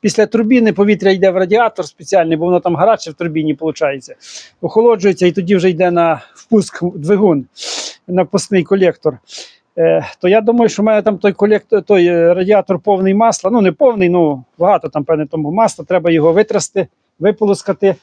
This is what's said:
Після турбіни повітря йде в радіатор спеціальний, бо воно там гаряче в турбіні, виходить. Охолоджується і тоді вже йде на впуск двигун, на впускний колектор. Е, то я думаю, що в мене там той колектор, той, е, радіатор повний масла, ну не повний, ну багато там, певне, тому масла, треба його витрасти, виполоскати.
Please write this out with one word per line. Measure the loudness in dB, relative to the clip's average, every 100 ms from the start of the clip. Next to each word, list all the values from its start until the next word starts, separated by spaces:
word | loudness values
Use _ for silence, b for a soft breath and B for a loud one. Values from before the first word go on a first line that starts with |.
Після | -2 0 0
турбіни | 0 2 2 2
повітря | 0 0 2 0
йде | 2 0
в | 0
радіатор | -2 0 0 -4 -12
спеціальний, | _ -2 0 0 -2
бо |
воно | 0 0
там | -2 0
гаряче | 0 0 -4
в |
турбіні, | -10 -6 -4 -4 -4
виходить. | -6 -4 -4 -6 -14 -20 B B B B
Охолоджується | -4 2 2 2 0 2 0
і |
тоді | 0 0 0
вже | 0
йде | 0 0
на | 2 0 -2 B
впуск | _ _ 0 0 -6 -8
двигун, | -6 -2 2 2 0 -4 B B B B B -6
на | -4
впускний | -2 -4 -2 -2
колектор. | 0 0 0 0 -6 -6 _ B B B _ -2
Е, | 0 0 -4 -6
то | 0
я | 2
думаю, | 2 2 0
що | 0
в |
мене | 0 0
там | 0 0
той | -2
колектор, | 0 0 0 _ -4
той, | 2 2 4
е, | 2 2
радіатор | 2 2 0 0 -4
повний | 0 0 2
масла, | 2 2 0 -2
ну | 2
не | 0
повний, | 2 0 2 0
ну | 2 0 -2 -10 _
багато | 0 0 -2
там, | -6
певне, | -2 -2 -2
тому | -6 -6
масла, | 0 -2 -2
треба | -4 -2 0
його | 2 2
витрасти, | 2 0 -2 -4 -6 -6 _ _ _
виполоскати. | -4 0 -2 -2 -4 -2 -2 -2